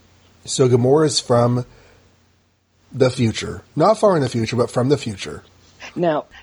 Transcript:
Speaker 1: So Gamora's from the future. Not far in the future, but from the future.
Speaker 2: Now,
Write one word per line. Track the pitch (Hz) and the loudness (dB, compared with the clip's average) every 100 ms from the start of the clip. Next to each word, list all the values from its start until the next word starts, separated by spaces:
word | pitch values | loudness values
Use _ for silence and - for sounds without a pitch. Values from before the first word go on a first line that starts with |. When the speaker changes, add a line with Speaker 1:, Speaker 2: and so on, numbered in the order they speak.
| _ _ _ _ - | _ _ _ _ -6
Speaker 1:
So | - 127 | 0 2
Gamora's | 120 127 151 156 - | 4 4 4 2 -2
from | - 120 120 123 - - _ _ _ _ _ _ _ _ _ _ _ | 0 2 2 0 -6 -14 _ _ _ _ _ _ _ _ _ _ _
the | 120 127 | 0 0
future. | 127 113 - 87 90 - 139 | 0 -2 -2 -8 -12 -8 0
Not | 185 214 | 2 4
far | 214 170 | 2 2
in | |
the | 127 | -2
future, | 120 110 120 | -4 -4 -2
but | 117 | -2
from | 127 127 | -2 0
the | 139 | -2
future. | 113 95 76 - - _ _ - - - | -4 -10 -12 -14 -18 _ _ -20 -14 -4
Speaker 2:
Now, | 170 151 - - | -2 -2 -6 -14